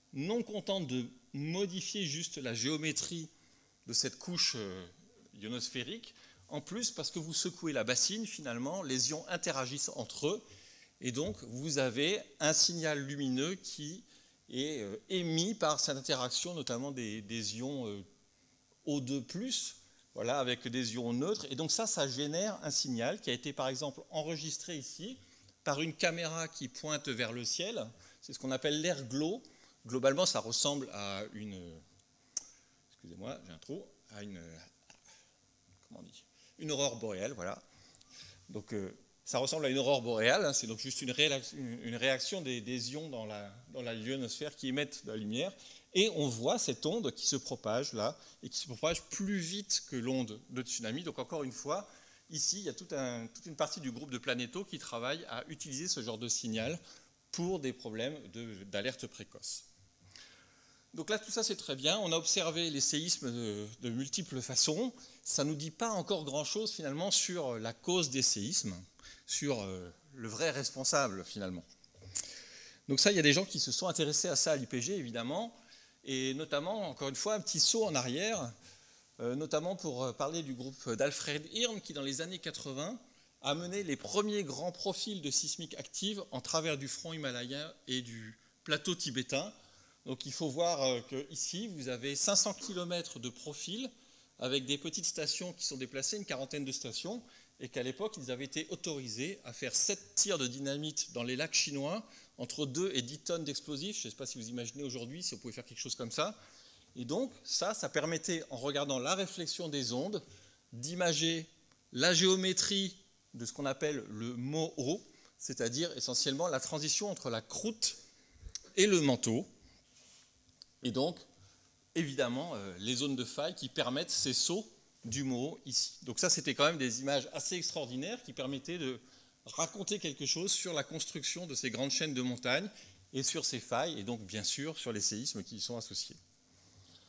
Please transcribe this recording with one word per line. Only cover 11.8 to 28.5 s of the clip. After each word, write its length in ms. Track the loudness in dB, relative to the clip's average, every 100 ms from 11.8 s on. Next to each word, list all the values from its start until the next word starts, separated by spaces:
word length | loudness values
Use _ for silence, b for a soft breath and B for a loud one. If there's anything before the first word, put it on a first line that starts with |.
| 2 4 2 2 -2 0
un 140 | 4
signal 460 | 6 6 4 0 0
lumineux 560 | -2 0 2 2 2
qui 500 | -2 -8 -8 -8 -8 -16 B B B -8
est, 320 | -4 -2 -2
euh, 140 | -4 -6 -2
émis 460 | 0 4 4 2
par 260 | 2 2 4
cette 160 | 2 0
interaction, 560 | 0 0 2 0 -2
notamment 360 | -4 -2 -2 -2
des, 320 | -2 -2 -4
des 340 | -4 -4 -2 -4
ions, 300 | -4 -2 -4
euh, 180 | -4 -8 -18 _ b b b b _
O 160 | 0 0
deux 220 | 2 -2
plus, 540 | -2 -4 -2 -2 -2 -8 B B B
voilà, 240 | -2 2 2
avec 280 | 2 0 0
des 280 | 0 0
ions 180 | 0 0
neutres. 340 | 2 2 0 -2
Et 40 | -2
donc 140 | 2
ça, 160 | 2 2
ça 220 | 2 2
génère 500 | 0 0 0 0 -2
un 80 | 0
signal 500 | 0 2 2 0 0
qui 80 | 0
a 60 |
été, 180 | -2 -2
par 160 | -2 0
exemple, 320 | 0 -4 -6 -6
enregistré 680 | -4 -2 -2 -4 -6 -6 -8
ici 400 | -8 -10 -10 -12 B B B _
par 200 | 0 2
une 120 | 0
caméra 540 | 2 2 2 -2 -2 -6
qui 200 | -6 -8
pointe 400 | -6 -2 -2 0
vers 240 | 0 0
le 120 | 0
ciel. 420 | -2 -2 -2 -4 -6 -10 B B
C'est 100 | -12
ce 60 | -6
qu'on 120 | -2